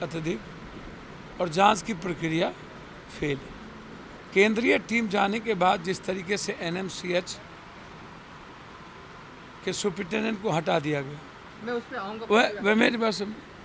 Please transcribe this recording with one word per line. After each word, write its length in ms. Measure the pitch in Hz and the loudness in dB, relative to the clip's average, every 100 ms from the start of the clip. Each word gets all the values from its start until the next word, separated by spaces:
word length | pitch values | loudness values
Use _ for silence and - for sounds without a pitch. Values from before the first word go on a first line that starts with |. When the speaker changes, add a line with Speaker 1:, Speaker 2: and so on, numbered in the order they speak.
Speaker 1:
अत्यधिक 1400 | 160 165 156 214 - - - - - - - - - - | -4 -4 -2 -4 -6 -14 -12 -12 -14 -14 -14 -14 -10 -2
और 80 | 180 | 0
जांच 340 | 165 202 208 | 6 6 6
की 120 | - | 2
प्रक्रिया 540 | 170 185 160 160 160 196 - - - - - - - | -2 -2 -2 0 2 0 -2 -14 -16 -16 -16 -12 -4
फेल 180 | 147 135 | -2 -2
है। 180 | - - - - - - - - - | -4 -14 -14 -14 -14 -14 -14 -14 2
केंद्रीय 440 | 190 214 220 262 285 | 6 8 6 4 4
टीम 300 | - 233 220 | 4 2 2
जाने 320 | 202 196 220 | 4 4 2
के 140 | 220 | 0
बाद 280 | 185 185 196 | 4 4 4
जिस 220 | 170 180 | 0 -2
तरीके 320 | - 190 175 202 | -2 -4 -2 -2
से 200 | - - | -2 -2
एनएमसीएच 760 | 170 180 190 - 180 175 180 - - - - - - - - - - - - - - - - - - - - - - - | -2 -2 -4 -4 0 0 0 -8 -12 -16 -16 -16 -16 -16 -16 -16 -18 -18 -16 -18 -16 -16 -16 -16 -16 -16 -16 -16 -18 -8
के 80 | 185 | -4
सुपरिटेंडेंट 680 | 175 208 175 170 214 220 208 | 0 0 0 -2 0 0 0
को 80 | 208 | 2
हटा 280 | 160 165 165 | 2 4 2
दिया 220 | 147 143 | 2 0
गया, 180 | 135 147 - - - - | -2 -8 -14 -16 -16 -10
Speaker 2:
मैं 80 | 220 | -4
उस 100 | 240 | -4
पे 140 | - 247 | -4 -8
आऊंगा। 300 | 196 220 208 | -6 -4 4
Speaker 1:
वह, 220 | 220 - 208 | 6 6 4
वह 120 | 196 | 4
मेरी 220 | 220 247 233 | 6 6 6
बात 180 | 226 | 2
सुन, 200 | 180 202 214 - - | 0 -4 -8 -14 -18